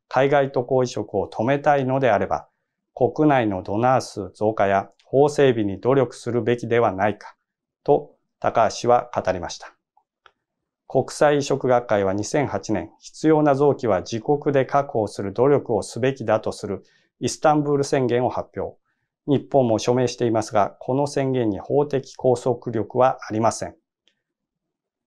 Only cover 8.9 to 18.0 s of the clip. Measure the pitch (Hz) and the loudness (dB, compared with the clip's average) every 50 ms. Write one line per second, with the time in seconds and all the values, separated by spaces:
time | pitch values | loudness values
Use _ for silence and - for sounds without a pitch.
8.9 | 120 120 - - - 123 - - 92 90 87 - - - - - - _ _ _ | 2 2 2 -2 -6 -4 -2 -2 -4 -4 -6 -10 -12 -14 -16 -20 -20 _ _ _
9.9 | _ _ _ _ _ _ _ _ _ _ _ _ _ _ _ _ _ _ _ - | _ _ _ _ _ _ _ _ _ _ _ _ _ _ _ _ _ _ _ -4
10.9 | - 139 123 - - - 156 147 147 147 139 - 143 131 - 127 123 123 120 - | -2 -2 -2 -2 0 2 2 4 4 2 0 -2 -2 -2 0 2 2 2 2 2
11.9 | 110 101 98 95 95 104 104 - - 151 139 98 104 98 - - 107 92 82 - | 0 0 2 0 0 -2 -4 -2 -2 -2 -2 -2 -4 -6 -4 -4 -4 -4 -4 -8
12.9 | - _ - - - - - 156 156 151 151 147 139 131 147 147 131 139 - 113 | -12 _ -20 -20 -10 -2 2 2 4 4 4 4 2 4 4 2 2 2 0 0
13.9 | 98 90 85 - 117 110 - - 147 143 - 156 139 139 127 - - 143 139 143 | 0 0 -2 -4 -8 -6 -2 -2 -2 -2 0 0 0 0 0 2 0 0 0 -2
14.9 | - 117 104 98 - - 104 98 95 117 123 143 143 139 143 - 117 98 - - | -2 -4 -4 -4 -6 -6 -8 -6 -2 0 2 4 4 2 0 0 -2 -2 -4 -4
15.9 | - 120 120 135 135 - 120 107 107 110 - 101 - - - 101 98 92 - _ | -6 -4 -2 -2 -2 -2 -2 0 0 0 0 -4 -8 -8 -8 -8 -8 -10 -10 _
16.9 | _ _ _ _ _ - - 123 - - - 160 147 151 147 147 147 139 135 - | _ _ _ _ _ -8 -6 -6 -4 0 2 2 2 2 2 0 0 -2 -2 0
17.9 | 156 143 | -2 0